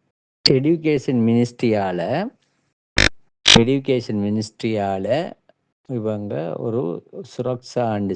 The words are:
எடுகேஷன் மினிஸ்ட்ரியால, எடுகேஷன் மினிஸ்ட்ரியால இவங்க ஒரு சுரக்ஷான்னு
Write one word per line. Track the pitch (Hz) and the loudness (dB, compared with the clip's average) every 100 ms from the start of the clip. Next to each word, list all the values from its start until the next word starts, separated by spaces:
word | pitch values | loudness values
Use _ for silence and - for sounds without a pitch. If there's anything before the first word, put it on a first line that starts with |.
| _ _ _ _ - | _ _ _ _ 2
எடுகேஷன் | 135 143 165 156 147 143 123 | 2 4 0 0 0 0 2
மினிஸ்ட்ரியால, | 113 117 120 - 120 107 95 87 87 143 226 _ _ _ _ _ _ - 50 - _ _ - - | 4 4 2 0 0 2 0 -2 -2 -2 -4 _ _ _ _ _ _ 0 0 0 _ _ 4 6
எடுகேஷன் | 117 139 135 127 117 104 | 6 2 0 -2 0 -2
மினிஸ்ட்ரியால | 104 107 104 - 113 107 98 95 95 139 180 - _ _ _ _ - | 0 -2 -4 -6 -4 -2 -2 -2 -2 -2 -4 -12 _ _ _ _ -8
இவங்க | 127 107 107 104 131 165 - | -6 -4 -4 -6 -6 -6 -6
ஒரு | 120 113 160 170 _ - | -4 -2 -4 -6 _ -18
சுரக்ஷான்னு | - - 127 123 - 123 117 104 98 | -14 -6 -6 -6 -6 -2 -2 0 -2